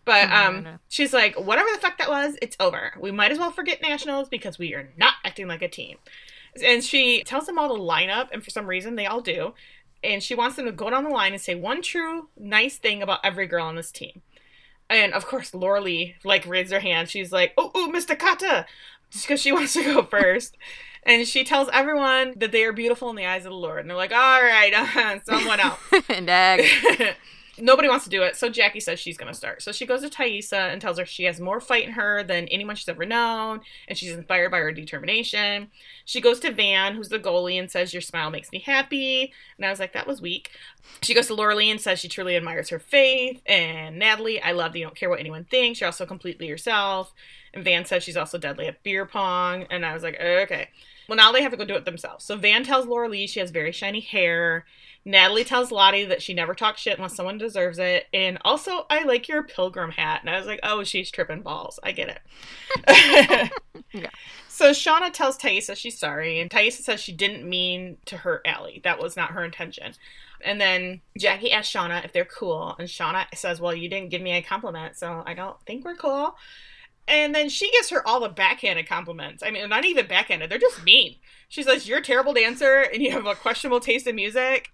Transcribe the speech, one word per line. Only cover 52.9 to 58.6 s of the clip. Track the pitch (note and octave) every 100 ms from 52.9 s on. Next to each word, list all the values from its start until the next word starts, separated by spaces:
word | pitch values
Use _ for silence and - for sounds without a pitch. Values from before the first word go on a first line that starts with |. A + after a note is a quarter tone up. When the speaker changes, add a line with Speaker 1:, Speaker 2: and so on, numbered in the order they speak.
| A#3+ A#3
Speaker 1:
Lee | G3+ G3
she | G#3+
has | F3+
very | D#3+ D#3
shiny | F3 G3+ G#3+
hair. | - G#3 F3 E3+ E3+ E3 - _ - -
Natalie | G3+ F#3+ F#3 G#3+
tells | A#3+ B3+ B3
Lottie | G#3+ G3 G3+
that | G3 F#3
she | -
never | F3 E3
talks | F#3 G#3+ G#3
shit | A3+ F#3
unless | F#3 -
someone | F#3 G#3+
deserves | A3+ G3+ F3+ E3+
it. | F3+ F3+ -
And | G3 F#3+ F#3
also, | - D4